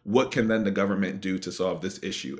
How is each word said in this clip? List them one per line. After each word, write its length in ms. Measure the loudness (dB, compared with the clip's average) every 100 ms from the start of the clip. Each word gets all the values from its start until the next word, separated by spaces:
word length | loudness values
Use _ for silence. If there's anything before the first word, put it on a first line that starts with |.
What 280 | 2 2 4
can 160 | 2 2
then 160 | 4
the 80 | 2
government 500 | 2 2 2 0 -2
do 160 | -4 -4
to 140 | -4
solve 300 | -2 -2 -2
this 180 | -4 -6
issue? 340 | -8 -6 -8